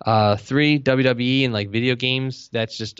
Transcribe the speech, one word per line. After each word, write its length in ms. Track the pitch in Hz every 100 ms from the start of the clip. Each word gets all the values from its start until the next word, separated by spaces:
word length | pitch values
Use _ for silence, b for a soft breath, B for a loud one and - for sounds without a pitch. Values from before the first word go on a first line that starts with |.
| -
Uh, 300 | 110 107 104
three, 420 | - 135 151 147
W 260 | 135 131
W 240 | 127 120 123
E 180 | 135 131
and, 80 |
like, 160 | 110 101
video 260 | 110 123 123
games. 540 | 127 131 131 127 -
That's 260 | 117 113 -
just 220 | 107 -